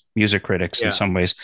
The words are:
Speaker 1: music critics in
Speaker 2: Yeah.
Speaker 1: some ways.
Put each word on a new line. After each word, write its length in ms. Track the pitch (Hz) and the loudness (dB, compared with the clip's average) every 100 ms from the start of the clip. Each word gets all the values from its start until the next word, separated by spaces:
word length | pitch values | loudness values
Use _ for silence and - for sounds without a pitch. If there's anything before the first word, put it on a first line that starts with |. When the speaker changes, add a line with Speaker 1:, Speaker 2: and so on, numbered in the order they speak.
| _ | _
Speaker 1:
music 280 | - 107 98 | 0 2 2
critics 400 | - 92 87 - | 0 -2 -2 -2
in 60 | 110 | -2
Speaker 2:
Yeah. 40 | |
Speaker 1:
some 220 | 98 101 | 0 0
ways. 200 | 90 90 - | 2 0 -2